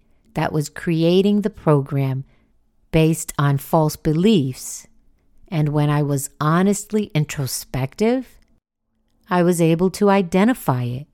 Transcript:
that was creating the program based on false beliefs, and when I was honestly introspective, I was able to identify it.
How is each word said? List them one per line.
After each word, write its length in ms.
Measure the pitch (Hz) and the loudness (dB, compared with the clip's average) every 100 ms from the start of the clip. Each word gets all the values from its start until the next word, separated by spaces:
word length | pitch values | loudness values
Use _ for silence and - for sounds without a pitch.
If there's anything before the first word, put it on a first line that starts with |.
| _ _ _ | _ _ _
that 180 | - 160 | -6 -4
was 160 | 156 147 | -4 -6
creating 760 | - - 160 165 185 202 208 | -6 -4 0 2 4 2 2
the 100 | 208 | -2
program 760 | - 160 147 135 139 135 131 - _ _ _ _ _ _ | -2 2 2 2 -2 -2 -4 -10 _ _ _ _ _ _
based 440 | 160 160 160 - - | 2 2 0 -6 -2
on 220 | 143 139 | 0 0
false 360 | - 165 156 - | 0 0 0 -2
beliefs, 920 | 160 156 196 202 131 - - - - _ _ _ _ _ - | -2 0 2 2 0 -6 -12 -16 -18 _ _ _ _ _ -8
and 200 | 160 151 | -4 -2
when 200 | 147 147 | 0 0
I 140 | 147 | 0
was 260 | 143 143 - - | 0 -2 -4 -6
honestly 640 | 151 165 196 196 - 214 208 151 | -2 2 2 0 -2 -4 -2 -2
introspective, 1200 | 151 - 127 - - 127 135 - 220 254 240 - _ _ _ _ _ _ _ _ - | -2 -4 -6 -8 -8 -8 -8 -2 0 0 -4 -16 _ _ _ _ _ _ _ _ -2
I 140 | 180 | 2
was 180 | 175 170 | 2 2
able 280 | 160 165 185 | 2 2 0
to 180 | - 202 | 2 2
identify 760 | 196 175 185 214 254 - 127 | 4 2 2 2 0 -2 -2
it. 240 | 120 123 147 | -4 -8 -12